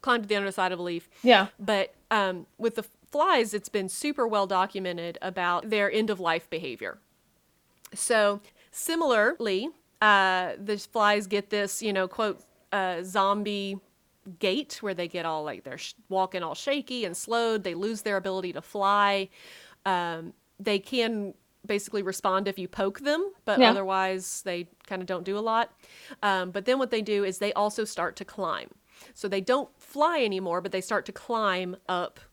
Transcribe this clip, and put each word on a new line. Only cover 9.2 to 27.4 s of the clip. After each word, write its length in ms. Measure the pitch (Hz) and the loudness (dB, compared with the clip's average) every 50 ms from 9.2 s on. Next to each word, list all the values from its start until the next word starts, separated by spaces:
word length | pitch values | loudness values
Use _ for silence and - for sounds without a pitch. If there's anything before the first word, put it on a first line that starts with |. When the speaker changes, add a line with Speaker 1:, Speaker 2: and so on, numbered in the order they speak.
| 208 220 - - 233 214 190 190 226 330 - _ _ _ _ _ | 4 2 2 0 -2 -2 -2 -2 -2 -4 -10 _ _ _ _ _
Speaker 1:
uh, 520 | 214 214 208 196 190 190 185 185 180 170 - - | 6 6 8 8 6 4 4 2 0 -2 -6 -6
the 140 | 202 202 208 202 | -4 -6 -6 -6
flies 480 | - - - 233 208 208 208 208 208 | -6 -6 0 2 4 4 4 2 0
get 240 | 190 208 202 202 _ | 0 -2 -2 -2 _
this, 320 | 214 208 202 196 - - | -2 0 0 -2 -4 -4
you 100 | 220 214 | -4 -2
know, 160 | 202 190 190 185 | 0 0 0 -2
quote, 320 | - - 220 208 185 - - _ _ _ _ _ | -2 -2 -2 -2 -2 -4 -12 _ _ _ _ _
uh, 300 | - 202 190 185 180 165 | -2 -2 0 0 -2 -4
zombie 760 | 180 190 180 214 196 196 202 208 208 208 208 202 196 196 196 190 _ _ _ _ _ _ _ _ _ 196 180 - | -6 -2 0 2 4 4 4 2 0 -2 -4 -4 -4 -6 -6 -8 _ _ _ _ _ _ _ _ _ -20 -8 -2
gait 400 | 208 196 185 285 294 - - - | 0 0 0 0 -2 -6 -10 -8
where 140 | - 202 190 | -6 -6 -4
they 140 | 165 175 170 | -4 -6 -6
get 160 | - 175 165 | -4 -4 -4
all, 200 | 165 160 156 151 | -2 -2 -2 -4
like, 200 | 151 123 90 - | -6 -8 -10 -12
they're 140 | 135 127 170 | -14 -12 -12
sh-, 160 | - - - _ _ _ | -12 -14 -14 _ _ _
walking 340 | 190 190 190 185 - 185 | 0 0 0 0 -2 -6
all 120 | 175 160 - | -6 -6 -6
shaky 500 | - - 285 277 294 - - 254 247 220 | -6 -2 -2 -2 -2 -2 -6 -6 -4 -4
and 120 | 185 170 | -4 -4
slowed. 480 | - - - 226 233 233 226 220 214 185 | -6 -4 -2 0 2 2 2 0 0 -2
They 100 | 190 170 | -4 -4
lose 280 | 165 190 220 226 214 | -2 -2 -4 -4 -4
their 140 | - 220 202 | -2 -2 -2
ability 360 | 190 185 196 185 190 185 180 | 0 0 -2 -4 -2 -4 -6
to 80 | 165 147 | -8 -8
fly. 680 | - - - 208 196 196 202 202 202 202 202 196 190 190 _ - - - - - - - - _ _ | -12 -8 -4 0 2 4 4 6 6 4 4 2 -2 -4 _ -20 -20 -20 -20 -20 -20 -20 -20 _ _
Um, 500 | 196 190 175 175 170 165 165 165 170 - _ _ _ _ _ | 0 0 0 0 -2 -6 -8 -10 -12 -16 _ _ _ _ _
they 200 | 196 214 208 196 | -2 0 0 0
can 560 | 196 - 262 247 233 226 233 214 202 196 - _ _ _ _ _ - | -2 -2 -2 0 0 0 0 -2 -4 -6 -8 _ _ _ _ _ -6
basically 380 | 202 214 202 208 - - 208 | -4 -2 -2 -2 -2 -4 -4
respond 460 | 196 190 185 - - 202 185 190 202 196 | -2 -2 -6 -2 0 2 2 2 0 0
if 100 | 190 - | -4 -4
you 100 | 180 175 | -8 -8
poke 320 | - - 196 196 202 - | -2 -2 -2 -2 -2 -2
them, 320 | 285 294 294 320 381 403 381 _ _ | 0 0 0 0 0 -4 -6 _ _
but 140 | - 208 254 | 0 6 8
Speaker 2:
Yeah. 120 | 262 220 | 8 8
Speaker 1:
otherwise 720 | - 196 196 190 190 190 190 190 190 185 185 - - - | 8 4 0 0 2 2 2 0 0 -4 -6 -8 -10 -8
they 260 | - 196 175 175 175 170 _ _ _ | -6 -6 -6 -6 -8 _ _ _ _
kinda 180 | - 202 185 185 | -10 -8 -8 -4
don't 200 | 180 185 175 180 | -4 -6 -6 -4
do 120 | 190 196 208 | -4 -4 -2
a 20 | |
lot. 320 | 220 226 220 226 233 - _ _ - - - - - - 262 _ | 0 0 2 2 0 -2 _ _ -20 -20 -20 -20 -20 -20 -12 _
Um, 280 | - 202 196 185 180 185 | 0 2 2 2 0 -2
but 140 | 180 202 196 | -4 -4 0
then 140 | 240 254 269 | 2 2 2
what 120 | 262 233 | 2 0
they 120 | 233 220 | 0 -2
do 220 | 214 220 214 202 202 | 0 0 0 0 2
is 140 | 190 185 | 0 -2
they 140 | - | -2